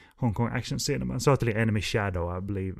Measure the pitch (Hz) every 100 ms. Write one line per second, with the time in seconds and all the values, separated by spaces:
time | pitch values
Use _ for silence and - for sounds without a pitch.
0 | - - 123 101 117 123 - 127 - 135
1 | 123 127 147 135 117 107 113 107 - 117
2 | 101 87 85 90 98 98 95 -